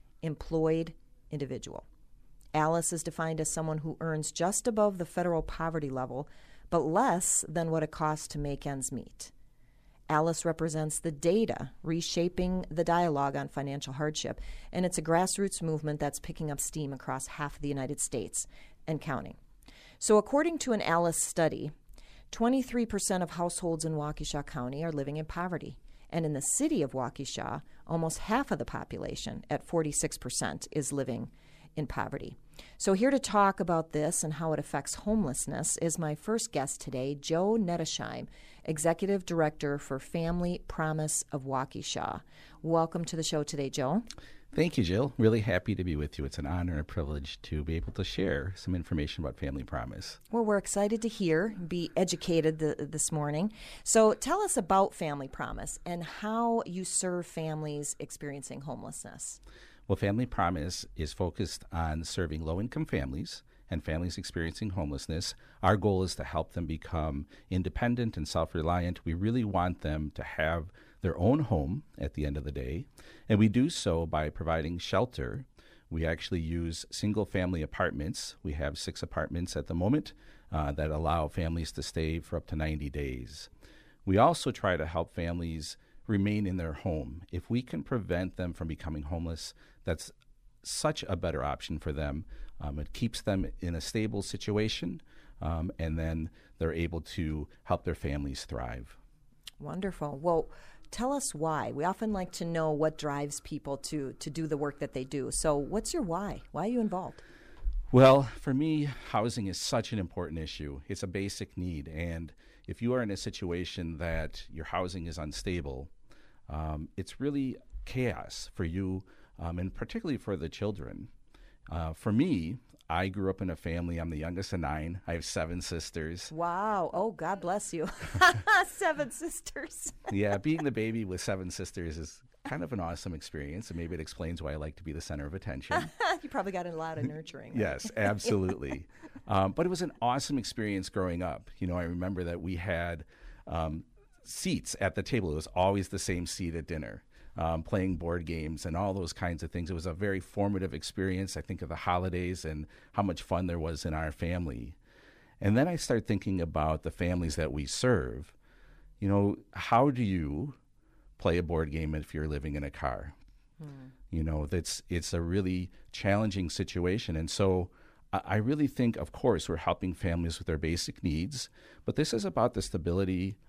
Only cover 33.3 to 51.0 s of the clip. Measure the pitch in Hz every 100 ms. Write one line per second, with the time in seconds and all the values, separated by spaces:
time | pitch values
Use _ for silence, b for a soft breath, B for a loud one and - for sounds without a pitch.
33.3 | 208 196 190 180 165 160 151 151 - 160
34.3 | 151 165 151 - 147 - - 208 220 165
35.3 | - - - 156 - 165 165 156 151 -
36.3 | 226 - 147 135 - - 127 135 143 143
37.3 | 160 196 226 180 170 156 - 113 120 -
38.3 | B B B - 156 165 165 196 196 185
39.3 | 165 151 - 147 143 - 135 - 170 165
40.3 | 175 175 180 - - 156 156 151 - -
41.3 | 147 135 131 143 - - - - - -
42.3 | B B B 160 165 165 170 165 160 156
43.3 | 156 147 143 135 147 131 196 - - B
44.3 | B B - 170 - 85 98 139 - 110
45.3 | 113 104 90 - 95 90 73 73 - 69
46.3 | - 71 87 87 76 76 - 73 73 69
47.3 | - - 78 73 80 - - 95 - 95
48.3 | 71 95 95 - 90 - 80 73 - 71
49.3 | - 69 69 123 - 120 - - - -
50.3 | 233 214 202 - 202 202 220